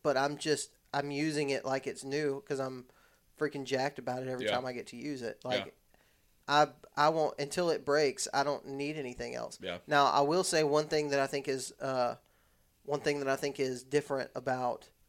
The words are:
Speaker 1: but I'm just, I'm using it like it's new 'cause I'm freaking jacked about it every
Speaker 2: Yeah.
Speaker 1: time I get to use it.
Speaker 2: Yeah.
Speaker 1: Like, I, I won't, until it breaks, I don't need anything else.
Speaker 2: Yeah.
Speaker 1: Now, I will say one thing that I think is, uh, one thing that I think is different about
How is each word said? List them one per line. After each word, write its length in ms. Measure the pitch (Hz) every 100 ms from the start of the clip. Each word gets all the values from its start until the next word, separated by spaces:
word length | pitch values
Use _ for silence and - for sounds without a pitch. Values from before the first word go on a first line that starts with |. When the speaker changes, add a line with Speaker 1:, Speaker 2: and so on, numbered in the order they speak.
Speaker 1:
but 140 | 151 131
I'm 220 | 143 147
just, 320 | 156 143 - _ _
I'm 180 | 143 143
using 400 | 143 156 151 139
it 140 | 135
like 220 | 131 135 135
it's 160 | -
new 400 | 135 147 147 139 -
'cause 100 | 135
I'm 280 | 131 127 123 _ _ _ _ -
freaking 260 | 151 147
jacked 340 | 127 131 139 143
about 240 | 123 127
it 60 | 131
every 180 | 127 107
Speaker 2:
Yeah. 60 |
Speaker 1:
time 100 | 123 127
I 60 |
get 140 | 120 -
to 80 | 120
use 240 | 143 135
it. 160 | 113 -
Speaker 2:
Yeah. 40 | 131
Speaker 1:
Like, 240 | 123 95 - _ _ _ _ _ _ -
I, 200 | 147 147 - - -
I 120 | 147
won't, 280 | 165 151 -
until 320 | 143 180 175
it 140 | 135
breaks, 420 | 143 147 143 - -
I 80 | 135
don't 240 | 143 139 -
need 300 | 139 143 156
anything 380 | 127 120 120
else. 220 | 123 117 -
Speaker 2:
Yeah. 160 | 92 87 -
Speaker 1:
Now, 200 | 143 139
I 160 | 143
will 200 | 143 180
say 200 | 180 160
one 240 | 147 151 151
thing 220 | 151 147
that 100 | 139
I 60 | 135
think 200 | 143 135
is, 260 | 135 - -
uh, 360 | 135 131 120 120 _ _ _ _ _ _
one 160 | - 143
thing 180 | 151 143
that 80 | 135
I 80 | 135
think 240 | 143 135
is 240 | 131 127
different 460 | 127 143 143 135 -
about 540 | 127 131 127 123 - - _